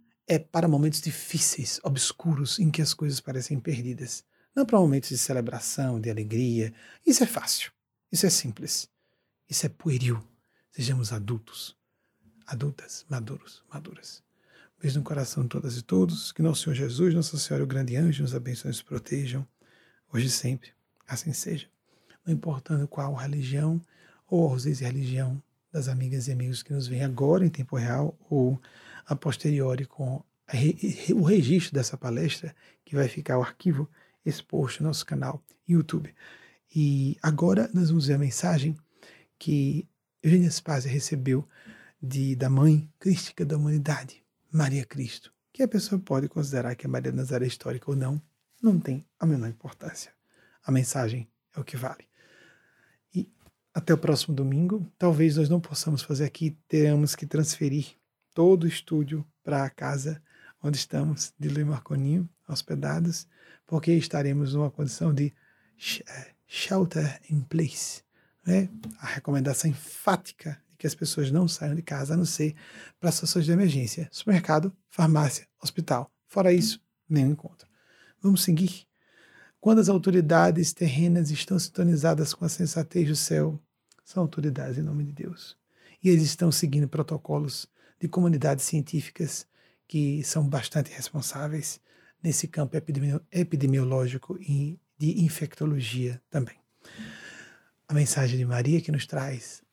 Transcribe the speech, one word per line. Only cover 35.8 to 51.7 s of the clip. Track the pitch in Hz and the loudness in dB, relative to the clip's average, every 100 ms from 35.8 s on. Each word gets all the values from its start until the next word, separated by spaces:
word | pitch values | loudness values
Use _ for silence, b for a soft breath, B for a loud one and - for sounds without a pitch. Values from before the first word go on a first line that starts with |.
| 156 - 151 B B B B B _ 156 | 2 -2 -6 B B B B B _ 0
E | 147 139 135 - | 2 2 0 0
agora | 156 147 175 190 226 | 0 2 4 4 2
nós | 180 170 | 2 4
vamos | 165 139 | 4 4
ver | 139 | 2
a | |
mensagem | 143 - 175 165 147 151 _ b b b b _ | 0 0 0 2 0 -4 _ b b b b _
que | - 147 139 147 - _ _ _ | -2 0 0 -2 -6 _ _ _
Eugênia | 160 180 175 | 4 6 6
Spazia | - - 143 131 | 0 -2 -2 -2
recebeu | 139 - 147 131 131 147 B B B B B | -2 -2 -2 0 0 -2 B B B B B
de, | 135 135 135 127 | -6 -2 -2 0
da | 131 | 2
mãe | 135 151 151 156 _ | 6 8 6 4 _
crística | 190 180 - - 156 | 0 0 0 -6 -2
da | 151 | 0
humanidade, | 147 151 139 135 135 - _ _ _ | 0 0 0 -4 -8 -18 _ _ _
Maria | 156 139 139 | 0 0 0
Cristo, | 127 143 120 - - _ _ | -4 -8 -8 -10 -18 _ _
que | - | 0
a | 262 | 0
pessoa | 208 - 190 | 2 0 -2
pode | - 135 143 | 0 0 0
considerar | 160 143 131 120 123 | -2 -2 -2 -2 -4
que | 135 | -4
é | |
Maria | 127 127 | -4 -2
de | 127 | -4
Nazaré | 131 127 127 | -2 -2 -2
histórica | - 127 123 - | -4 -8 -8 -4
ou | 139 | -2
não, | 131 147 - _ _ _ | -2 -4 -8 _ _ _
não | 226 180 | 2 4
tem | - 131 - _ | 2 -6 -8 _
a | 165 | 0
menor | 139 113 | 2 -2
importância. | 117 - - - - - _ b b b b - | -8 -14 -14 -14 -14 -16 _ b b b b 0
A | |
mensagem | 131 123 139 117 123 113 _ _ - | 2 2 -2 -4 -4 -10 _ _ -12
é | |
o | |
que | - | -10